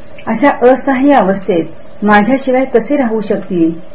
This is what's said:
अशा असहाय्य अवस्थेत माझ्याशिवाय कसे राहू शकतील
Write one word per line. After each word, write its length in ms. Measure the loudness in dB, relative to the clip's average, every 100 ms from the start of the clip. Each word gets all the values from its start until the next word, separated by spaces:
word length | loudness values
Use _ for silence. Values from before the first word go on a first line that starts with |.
| -14 -10 -6
अशा 440 | 0 2 4 4
असहाय्य 420 | 4 0 2 4
अवस्थेत 520 | 4 2 -2 -2 -2 -2 -10 -14 -4
माझ्याशिवाय 640 | 2 2 2 0 0 0 2
कसे 300 | 0 0 -2
राहू 260 | 0 -2
शकतील 500 | -2 -4 -2 0 0 -2 -12